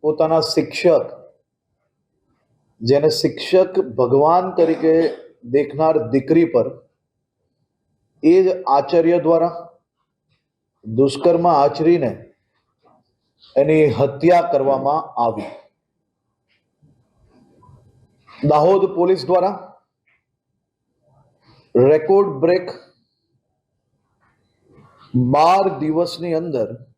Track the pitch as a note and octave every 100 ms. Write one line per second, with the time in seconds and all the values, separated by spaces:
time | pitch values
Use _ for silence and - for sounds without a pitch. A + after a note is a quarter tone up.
0 | D3+ D#3 D#3+ D#3+ D#3 - C#3 - F3+ D3+
1 | - - - _ _ _ _ _ _ _
2 | _ _ _ _ _ _ _ _ A2+ C#3+
3 | D#3 D3+ - - - F#3 F#3 F#3 D#3 A#2
4 | B2 C3+ D3 F3 F#3 F#3 D#3+ D#3+ D#3+ D#3+
5 | D#3+ - - _ A#2+ C3+ C#3+ C#3 D#3+ D#3+
6 | A2 C3+ C3+ D#3+ E3 - B2+ - _ _
7 | _ _ _ _ _ _ _ _ _ _
8 | _ _ D3+ F3+ F#3 F3 - C#3 C#3+ F3
9 | E3 F3 D#3 - E3+ - - _ _ _
10 | _ _ _ _ _ _ _ _ G#2+ A2
11 | C#3 C#3 F3 E3 E3+ D#3 C#3+ C#3+ D#3+ F3
12 | B2+ G2 - _ _ _ _ _ _ _
13 | _ _ _ _ _ - D3 D#3 D#3 A#2
14 | C3+ C3+ D#3+ F3 E3+ C#3+ C3+ C3+ C3+ D3+
15 | D#3 - A#2 G#2 F#2+ - _ _ _ _
16 | _ _ _ _ _ _ _ _ _ _
17 | _ _ _ _ _ _ _ - _ _
18 | _ _ _ - D3 D3 D#3+ F#3+ F#3 F3+
19 | F3 F#3+ B2+ F3+ F#3 G3 - - _ _
20 | _ _ _ _ _ _ _ _ _ _
21 | _ _ _ _ _ _ _ A#2+ C3 D#3
22 | D#3 G3 G3+ C#3 E3 F3+ F3+ D#3+ - _
23 | _ _ _ _ _ _ _ _ _ _
24 | _ _ _ _ _ _ _ _ _ _
25 | _ B2+ B2+ C#3 D#3+ F#3+ G3 D3 D3+ D#3
26 | F3 - E3+ D#3+ E3+ C3+ G#2+ A#2 -